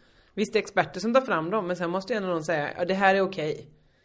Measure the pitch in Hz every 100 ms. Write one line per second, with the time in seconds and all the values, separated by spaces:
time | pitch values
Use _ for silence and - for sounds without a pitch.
0 | _ _ _ - 214 214 202 - 165 185
1 | 214 247 254 175 160 214 175 180 170 180
2 | 190 220 185 170 160 160 147 - 175 190
3 | 196 196 185 180 156 - - - _ _